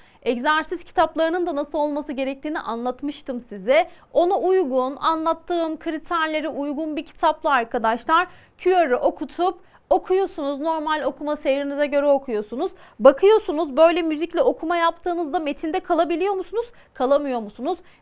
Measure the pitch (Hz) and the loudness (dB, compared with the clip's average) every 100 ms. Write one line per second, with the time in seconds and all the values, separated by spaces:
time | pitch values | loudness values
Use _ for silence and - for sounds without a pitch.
0 | - _ - 240 285 311 311 349 - - | -20 _ -4 -2 0 0 0 -8 -6 0
1 | 320 311 330 359 349 285 294 320 294 285 | 0 2 -2 0 -2 -4 -4 -2 -2 -4
2 | 294 269 269 269 302 320 - 233 240 247 | -6 -6 -6 -6 -8 -8 -6 -6 -6 -6
3 | 285 - - 247 - 202 185 285 349 - | -8 -10 -10 -10 -10 -8 2 2 2 -4
4 | - - 233 392 359 381 294 254 254 285 | -4 0 2 2 2 2 2 0 -2 -2
5 | 302 320 320 330 - 349 330 320 320 311 | -2 0 -2 -4 -2 -4 -2 -6 -6 -8
6 | - 349 320 311 302 254 285 285 311 302 | -4 -2 -2 -2 -4 -6 -6 -6 -6 -6
7 | 302 - 330 311 320 277 226 247 220 240 | -10 -2 0 0 0 0 0 -2 -2 -2
8 | - 330 359 - - - 370 370 311 247 | 0 0 0 -6 -20 -4 2 4 4 2
9 | - - 302 - 349 349 - _ - - | 0 -2 -8 -2 -2 -2 -12 _ 0 0
10 | - 370 381 359 277 285 311 320 302 311 | 2 0 0 -2 -4 -4 -2 -2 -2 -2
11 | 269 277 294 302 302 269 285 285 294 285 | -2 -4 -6 -4 0 0 0 -2 0 2
12 | 285 277 277 214 220 233 359 - - - | 4 2 2 -6 -4 -6 -6 -8 -20 6
13 | 233 285 392 440 427 302 320 254 330 339 | 6 8 6 4 2 -4 -2 4 4 4
14 | 330 302 339 339 247 247 320 349 339 339 | -2 -4 -4 0 0 0 -2 0 0 -2
15 | 359 339 330 349 311 285 320 370 - 330 | -6 -4 -2 -4 -4 -6 -4 -6 -2 0
16 | 339 339 381 392 359 415 480 - - - | 0 0 -2 -2 -6 -6 -8 -10 -16 -4
17 | 262 277 285 247 208 - 262 359 - _ | 0 0 0 -6 -8 -10 -6 -6 -10 _